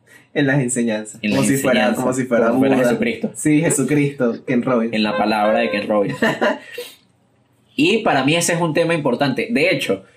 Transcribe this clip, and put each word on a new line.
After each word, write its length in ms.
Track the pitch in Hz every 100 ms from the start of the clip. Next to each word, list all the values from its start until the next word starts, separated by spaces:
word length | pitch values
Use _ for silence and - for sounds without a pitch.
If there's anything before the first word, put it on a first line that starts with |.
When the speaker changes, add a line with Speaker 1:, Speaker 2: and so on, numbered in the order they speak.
| _ - _
Speaker 1:
En 120 | 156 139
las 140 | 143
enseñanzas. 580 | 120 123 117 107 107 -
Speaker 2:
En 80 | 104
Speaker 1:
Como 120 | -
Speaker 2:
las 80 | -
Speaker 1:
si 60 | 135
fuera, 220 | 131 123
Speaker 2:
enseñanzas, 240 | 123 117
Speaker 1:
como 100 | 127
si 100 | 131 120
fuera 200 | 113 117
Speaker 2:
como 100 | 127
fuera 160 | 135 131
Speaker 1:
Buda. 80 | 123
Speaker 2:
Jesucristo. 440 | 113 117 110 110
Speaker 1:
Sí, 260 | - 156 151
Jesucristo, 840 | 160 143 131 147 143 - 120 110 -
Ken 160 | 123
Robinson. 320 | 120 120 113
Speaker 2:
En 80 | 110
la 140 | 107 104
palabra 440 | 107 107 107 113
de 100 | 113
Ken 180 | 104 104
Robinson. 400 | 107 101 - 226
Speaker 1:
<laughs> 1500 | - - - - - - - _ _ _ _ _ _ _
Speaker 2:
Y 240 | - 160 214
para 240 | 190 143
mí 120 | 131 170
ese 160 | 165
es 80 | 165
un 140 | 170
tema 200 | 160 165
importante. 540 | 170 139 117 139 113 110
De 200 | 127 175
hecho, 340 | 170 - 95 -